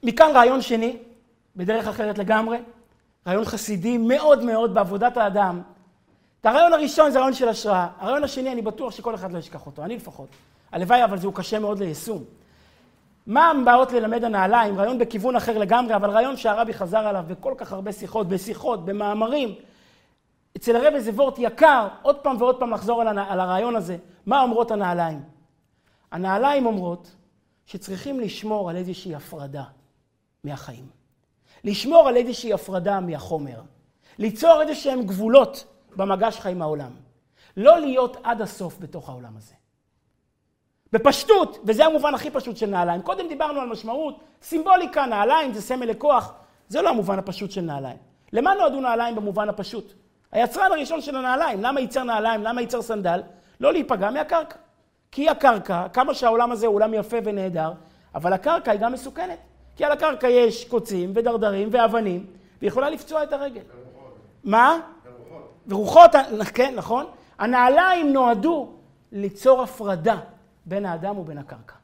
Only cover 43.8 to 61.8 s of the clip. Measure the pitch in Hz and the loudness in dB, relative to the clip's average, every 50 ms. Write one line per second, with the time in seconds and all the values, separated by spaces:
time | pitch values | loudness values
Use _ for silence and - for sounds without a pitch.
43.8 | 226 220 233 277 320 294 - - - _ _ _ _ - - 330 311 381 370 370 | -10 -10 -8 -6 -6 -8 -10 -14 -20 _ _ _ _ -8 -6 -6 4 4 4 4
44.8 | 359 277 - 311 277 254 233 202 202 226 277 320 311 269 220 214 196 - 254 254 | 4 0 -2 -2 -2 0 0 0 2 2 2 2 2 0 -6 -8 -6 -6 -6 -6
45.8 | 247 226 220 - - 294 285 240 - - - - - _ _ _ _ _ 190 285 | -4 -4 -6 -2 2 4 4 4 2 -2 -14 -20 -20 _ _ _ _ _ -4 0
46.8 | 349 370 277 233 196 170 196 190 190 196 175 - 208 190 - 202 175 165 147 139 | 0 0 0 0 -2 -2 -2 -4 -4 -8 -10 -10 -10 -10 -8 -8 -8 -6 -8 -8
47.8 | 135 127 123 - _ _ _ _ _ _ - 214 254 359 392 403 381 302 262 277 | -10 -12 -14 -16 _ _ _ _ _ _ -4 0 2 2 2 2 2 0 0 0
48.8 | 262 254 233 226 233 240 233 220 208 202 190 196 208 208 202 208 196 - - 226 | -4 -2 -2 -2 -2 -4 -6 -6 -6 -6 -4 -4 -4 -4 -4 -6 -8 -10 -10 -14
49.8 | 190 - _ _ _ _ _ _ _ _ - 214 233 240 240 330 403 381 359 311 | -14 -14 _ _ _ _ _ _ _ _ -2 -2 -2 0 0 0 0 2 2 0
50.8 | 285 233 330 320 262 285 285 262 254 254 254 262 330 311 240 190 202 247 277 285 | -2 -4 -6 -8 -6 -8 -8 -6 -4 -2 0 0 0 -2 -2 -2 -2 -2 -2 -2
51.8 | 262 - - 269 254 240 233 214 214 226 226 220 208 220 240 247 240 233 247 240 | -4 -4 -4 -4 -4 -2 -4 -2 0 -2 -2 -2 -4 -4 -4 -4 -6 -4 -6 -8
52.8 | 220 - 226 208 196 180 165 185 - - - - _ _ _ _ 240 277 - 359 | -6 -6 -6 -4 -2 -2 -2 -2 -4 -8 -20 -20 _ _ _ _ 0 0 2 2
53.8 | 285 - 254 202 185 208 240 285 311 302 - 330 311 - - - _ _ _ _ | -2 -2 -2 -2 -2 -4 -2 -4 -4 -2 -2 -2 -2 -4 -12 -20 _ _ _ _
54.8 | _ _ _ _ _ _ - - 285 320 294 294 - 269 233 208 - - 190 170 | _ _ _ _ _ _ -8 -2 0 0 0 4 4 2 2 2 -2 -4 -4 -4
55.8 | 180 190 - 247 254 285 277 - 254 240 226 233 240 240 240 220 214 233 208 202 | -4 -4 0 0 0 0 0 0 2 2 2 2 2 0 0 -2 0 0 2 2
56.8 | 214 220 220 214 202 214 240 233 214 214 202 202 190 190 175 165 156 160 170 - | 2 0 0 -4 -4 -4 -6 -6 -4 -4 -6 -4 -6 -6 -4 -4 -6 -6 -6 -10
57.8 | - _ _ _ _ _ _ - 151 247 - - - 285 330 330 - 262 214 208 | -18 _ _ _ _ _ _ -4 -2 -2 -2 0 0 0 0 0 0 -2 -2 0
58.8 | 214 233 254 254 - 277 - - 349 370 349 - - _ _ _ _ - _ - | 0 -4 -4 -6 -12 -14 -10 -10 -10 -10 -10 -14 -18 _ _ _ _ -20 _ -4
59.8 | - 294 294 285 - 311 285 - - 247 247 247 240 226 202 - - - - 233 | -2 -2 0 0 0 -2 -2 0 2 4 4 6 6 4 2 -2 -10 -4 -4 -4
60.8 | - - 196 185 175 185 196 226 233 240 233 226 202 214 202 196 202 220 208 247 | -4 -2 -4 -4 -4 -2 -2 -2 0 0 0 0 0 0 0 -2 -4 0 2 2